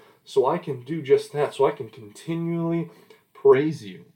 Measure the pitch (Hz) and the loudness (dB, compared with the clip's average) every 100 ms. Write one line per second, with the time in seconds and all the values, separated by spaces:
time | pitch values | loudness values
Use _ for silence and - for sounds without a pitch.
0 | - _ - 135 127 170 156 123 120 160 | -14 _ -4 0 2 0 -4 -10 -8 -8
1 | 135 139 - - 123 - 135 - 113 - | 2 2 2 -4 -4 2 0 0 -10 -14
2 | 104 101 - 165 170 170 165 170 165 - | -20 -16 -8 -6 -4 -2 -2 -2 -4 -10
3 | _ - _ - - 131 156 135 101 87 | _ -20 _ 0 6 6 4 -4 -12 -18
4 | - | -20